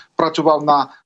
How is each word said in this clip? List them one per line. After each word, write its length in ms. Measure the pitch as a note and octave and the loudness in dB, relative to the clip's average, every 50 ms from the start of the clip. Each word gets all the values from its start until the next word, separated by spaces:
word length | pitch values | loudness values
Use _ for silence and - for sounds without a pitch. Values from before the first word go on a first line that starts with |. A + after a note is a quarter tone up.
| - _ _ | -20 _ _
працював 480 | - D#3+ D#3+ D#3 - D3 D#3+ D#3 D3 D3+ | -4 -4 -2 -2 -2 0 0 0 0 2
на 220 | D3+ D3 C#3+ C3 - - _ _ | 0 0 0 0 -4 -10 _ _